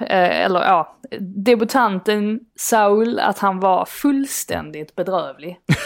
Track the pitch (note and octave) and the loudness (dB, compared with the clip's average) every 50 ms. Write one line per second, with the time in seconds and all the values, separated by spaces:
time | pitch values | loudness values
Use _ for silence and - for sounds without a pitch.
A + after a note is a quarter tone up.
0 | A3 - - F#3+ F3+ F3 D#3+ D#3+ - G3 F#3 F3 - - F#3+ E3+ D#3 - - _ | -4 0 2 2 2 2 2 2 2 2 2 2 4 4 4 2 2 -2 -8 _
1 | - - - - G3 F3+ G3 G3+ F#3+ A#3 A#3+ A3 A#3 A3+ - C4+ A#3+ G#3+ G3 F#3 | -18 -14 -12 -12 -10 -10 -8 -2 2 2 4 4 2 0 2 2 2 2 0 -2
2 | - - G#3+ G#3+ G#3 G#3 A3 A3+ - _ _ - - - A#3+ A3 G#3 G3+ G3+ G#3+ | -2 -2 -2 0 0 -2 -2 -4 -6 _ _ -10 -4 0 2 4 4 4 4 4
3 | A3+ A#3 A#3+ - - - G3 - - G3 F#3+ F#3 F#3+ F#3+ F#3 F3+ F3+ - - - | 2 0 0 0 0 -2 -2 0 -2 -2 0 0 2 2 2 2 0 -4 -6 -2
4 | - C#4+ C#4+ C4+ C#4 C#4 - - - - E3+ E3+ D3+ D3+ D3+ D3+ D#3 - _ - | 0 0 0 0 -2 -4 -6 -8 -8 -6 -8 -8 -8 -10 -12 -14 -14 -10 _ -6
5 | F3+ F#3+ F#3+ F3 D#3 C#3 C3+ C3+ C#3+ E3+ F3 - _ - D#3+ - - | -4 -2 -2 -4 -4 -6 -10 -14 -16 -16 -16 -8 _ 0 0 0 0